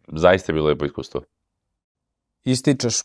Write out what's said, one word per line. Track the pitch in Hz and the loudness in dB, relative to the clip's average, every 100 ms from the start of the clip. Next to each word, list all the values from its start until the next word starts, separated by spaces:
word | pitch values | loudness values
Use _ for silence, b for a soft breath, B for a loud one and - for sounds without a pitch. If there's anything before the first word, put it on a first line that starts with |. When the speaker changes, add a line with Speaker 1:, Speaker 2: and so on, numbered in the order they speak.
| - | -12
Speaker 1:
zaista | 78 90 95 - | 2 4 4 2
je | |
bilo | 78 76 | -2 0
lepo | 71 | 0
iskustvo. | 73 - - 69 - _ _ _ _ _ _ _ _ _ _ _ | -2 -8 -10 -12 -14 _ _ _ _ _ _ _ _ _ _ _
Speaker 2:
Ističeš | 127 127 - 131 120 - | -4 -2 0 0 0 -4